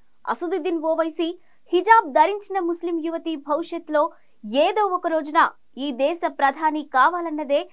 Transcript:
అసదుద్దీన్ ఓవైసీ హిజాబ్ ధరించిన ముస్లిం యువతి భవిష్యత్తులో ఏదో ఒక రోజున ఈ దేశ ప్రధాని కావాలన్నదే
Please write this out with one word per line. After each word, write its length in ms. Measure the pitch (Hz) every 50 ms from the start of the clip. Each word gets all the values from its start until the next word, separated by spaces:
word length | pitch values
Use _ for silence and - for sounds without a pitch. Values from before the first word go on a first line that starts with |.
| - - - - - -
అసదుద్దీన్ 540 | 233 - 339 330 370 370 294 370 339 330
ఓవైసీ 580 | 294 320 320 320 320 330 320 - 339 330 349 - - - - - - - -
హిజాబ్ 400 | 359 359 427 453 453 440 294 254
ధరించిన 460 | 311 311 370 415 415 403 - 381 381
ముస్లిం 400 | 349 339 339 339 349 359 339 330
యువతి 360 | 302 330 330 330 330 330 320
భవిష్యత్తులో 760 | 285 - 285 294 311 330 - 339 330 330 - 302 294 311 330 - - - - - _ - 208 220
ఏదో 320 | 277 311 381 403 427 415
ఒక 220 | 392 370 359 370 339
రోజున 420 | 330 320 294 302 294 330 277 - - - - - - 240
ఈ 140 | 269 294
దేశ 300 | 240 226 269 302 349 339 359 320
ప్రధాని 560 | 277 - 285 285 285 311 320 311 302 311 294
కావాలన్నదే 800 | - - 254 262 320 349 349 339 330 302 302 302 254 277 302 370 -